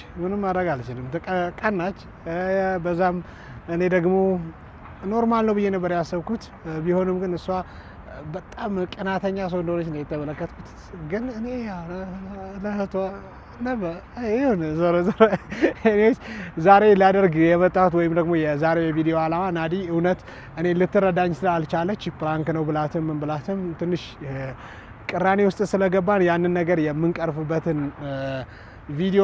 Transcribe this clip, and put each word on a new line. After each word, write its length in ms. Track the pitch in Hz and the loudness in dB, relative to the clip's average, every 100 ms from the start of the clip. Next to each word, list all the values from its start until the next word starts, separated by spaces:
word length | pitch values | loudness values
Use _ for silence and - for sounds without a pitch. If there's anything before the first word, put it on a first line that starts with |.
| - 180 | -14 -8
ምንም 240 | 180 202 | -4 -2
ማድረግ 260 | 196 180 180 | -2 0 0
አልችልም። 400 | 135 120 127 127 | -2 -6 -10 -8
ትቀ-፣ 180 | 165 - 185 175 - | -8 -4 -2 -2 -2
ቀናች። 420 | 214 196 180 - - - | -2 0 -2 -6 -14 -14
እ፣ 120 | 170 170 185 190 190 185 | -8 -4 0 0 0 -2
በዛም 400 | 170 170 185 180 160 - - - - | -2 2 2 0 -6 -16 -18 -16 -6
እኔ 140 | 170 180 | 0 2
ደግሞ 240 | 185 170 190 190 185 165 - - - - - | 2 4 4 2 0 -4 -14 -20 -18 -18 -10
ኖርማል 400 | 190 226 226 226 220 | -4 0 2 2 2
ነው 80 | |
ብዬ 140 | 208 202 | 2 0
ነበር 220 | 190 175 | 0 0
ያሰብኩት። 500 | 175 165 175 165 226 - - | -2 -2 -4 -4 -6 -8 -16
እ፣ 180 | 165 160 | -10 -4
ቢሆንም 380 | 165 180 185 185 | 0 2 2 0
ግን 140 | 185 | -2
እሷ 140 | 170 - 185 175 - - - - 135 156 | -4 -4 -4 -6 -14 -18 -18 -18 -14 -12
በጣም 440 | 180 - - 233 190 180 | -12 -12 -8 -4 -2 -4
ቅናተኛ 480 | - 190 185 196 190 185 | -4 -4 -2 -2 -2 -4
ሰው 140 | 180 | -2
እንደሆነች 300 | 165 170 165 | -2 -2 -4
ነው 100 | 151 | -6
የተመለከትኩት። 680 | 143 151 147 143 170 - - - - 175 151 | -6 -6 -6 -8 -10 -10 -18 -18 -18 -14 -8
ግን 200 | 202 254 | -6 -6
እኔ 160 | 220 240 254 | -8 -8 -6
ያው 220 | 220 180 170 185 190 190 190 196 190 202 | -6 -8 -10 -10 -10 -10 -12 -12 -12 -8
ለእህቷ 360 | 208 202 196 190 190 196 190 - - - | -6 -4 -2 -2 -4 -6 -14 -18 -18 -8
ነበር። 320 | 240 247 175 175 - 247 233 | -4 -2 -4 -6 -12 -6 -2
ይሁን 320 | 226 277 190 156 156 | 2 2 2 0 2
ዞሮ 200 | 175 170 | 4 4
ዞሮ 200 | 175 - 220 180 - - 311 - 226 | 2 6 6 6 -4 -2 0 2 2
እኔስ 300 | 208 220 - - 220 175 - | 6 4 4 -4 -12 -10 2
ዛሬ 260 | 170 202 214 | 8 8 10
ላደርግ 420 | 196 190 196 190 156 | 8 8 8 6 6
የመጣሁት 540 | 165 175 180 185 185 | 6 6 6 6 4
ወይም 200 | 170 170 | 4 4
ደግሞ 200 | 165 165 165 | 2 2 2
የዛሬው 500 | 151 147 160 165 165 | 2 2 2 2 2
የቪዲዮ 300 | 156 160 160 | 2 2 2
ዓላማ 260 | 160 165 190 | 2 0 0
ናዲ 240 | 170 160 185 175 | -2 -2 -2 -2
እውነት 320 | 170 180 180 - - - - | 0 2 0 -6 -18 -14 -4
እኔ 100 | 175 | 0
ልትረዳኝ 600 | 175 180 202 190 180 180 | 2 2 4 4 2 0
ስላልቻለች 680 | 151 190 170 156 170 170 208 180 | 0 0 0 0 -2 -2 -4 -8
ፕራንክ 360 | - 156 156 156 | -6 -4 -2 -2
ነው 160 | 160 151 | -2 -2
ብላትም 400 | 151 151 170 160 | -2 -2 -2 -2
ምን 140 | 151 | -4
ብላትም 420 | 147 151 160 196 180 160 | -4 -6 -6 -6 -6 -6
ትንሽ፣ 280 | 175 170 - - | -4 -4 -6 -14
እ፣ 120 | 135 135 135 127 - - - - - | -10 -8 -8 -12 -16 -18 -18 -14 -6
ቅራኔ 320 | 175 185 196 | 0 2 4
ውስጥ 180 | 202 - 196 | 2 2 0
ስለገባን 580 | 196 190 190 185 202 | 2 2 2 2 4
ያንን 320 | 175 170 175 175 | 4 4 2 2
ነገር 240 | 170 175 | 2 2
የምንቀርፍበትን፣ 1000 | 151 147 165 165 160 147 156 165 170 151 143 - | 2 2 0 0 -4 -4 -2 -2 0 -2 -4 -6
እ፣ 120 | 143 135 135 135 120 - - - - | -8 -6 -6 -6 -10 -16 -20 -18 -10
ቪዲዮ 340 | 147 190 196 | -2 2 4